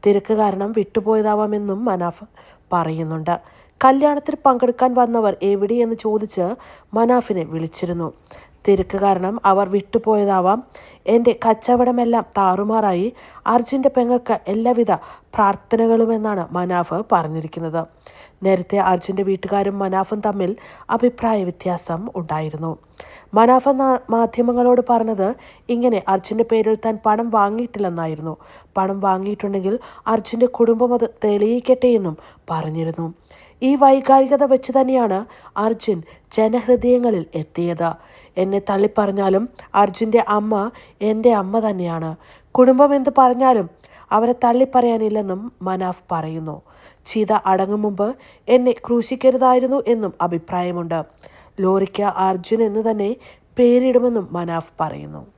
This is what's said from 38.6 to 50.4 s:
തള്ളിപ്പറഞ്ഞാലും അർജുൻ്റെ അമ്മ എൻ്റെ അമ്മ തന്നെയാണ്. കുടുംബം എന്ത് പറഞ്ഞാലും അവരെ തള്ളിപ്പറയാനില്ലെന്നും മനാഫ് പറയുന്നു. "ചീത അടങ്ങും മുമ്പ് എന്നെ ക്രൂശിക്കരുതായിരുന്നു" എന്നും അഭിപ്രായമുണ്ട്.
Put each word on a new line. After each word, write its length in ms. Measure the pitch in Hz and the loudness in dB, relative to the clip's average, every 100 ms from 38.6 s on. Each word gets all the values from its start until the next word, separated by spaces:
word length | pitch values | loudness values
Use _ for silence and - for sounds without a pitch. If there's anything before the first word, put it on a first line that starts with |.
| 202 | -2
തള്ളിപ്പറഞ്ഞാലും 760 | 196 208 214 202 196 196 190 240 - - 196 | 0 0 0 -2 0 0 0 -2 -10 -4 2
അർജുൻ്റെ 400 | 202 185 226 226 - 208 | 2 0 2 2 2 -2
അമ്മ 160 | 214 214 208 - - _ 208 | 0 -2 -4 -8 -20 _ -2
എൻ്റെ 220 | 220 233 214 | 2 2 2
അമ്മ 180 | 190 220 220 | 0 -2 -2
തന്നെയാണ്. 440 | 196 175 165 160 165 - - _ - | -4 -4 -6 -8 -10 -16 -20 _ 4
കുടുംബം 360 | 254 262 285 285 | 6 6 4 4
എന്ത് 140 | 262 - | 2 4
പറഞ്ഞാലും 500 | 262 247 262 233 170 _ _ - - | 4 4 2 2 0 _ _ -20 -2
അവരെ 220 | 220 233 247 247 | 0 0 2 2
തള്ളിപ്പറയാനില്ലെന്നും 960 | 240 262 262 240 226 220 214 196 185 233 _ 185 | 2 2 2 2 0 0 -2 -4 -6 -8 _ -6
മനാഫ് 360 | 185 185 180 _ | -4 -4 -8 _
പറയുന്നു. 440 | 170 160 160 160 151 _ - - _ - | -6 -6 -8 -10 -12 _ -20 -20 _ -8
"ചീത 240 | 220 202 214 190 | -4 0 0 2
അടങ്ങും 300 | 185 190 208 208 | 0 0 -2 -4
മുമ്പ് 220 | 190 202 262 - _ - | -2 -4 -4 -18 _ 2
എന്നെ 260 | 247 247 233 - | 2 4 -2 -2
ക്രൂശിക്കരുതായിരുന്നു" 920 | 240 226 262 262 254 254 254 254 269 226 | -2 -2 0 2 4 4 4 2 -2 0
എന്നും 180 | 233 202 - 175 | -2 -2 -4 -4
അഭിപ്രായമുണ്ട്. 760 | 170 | -4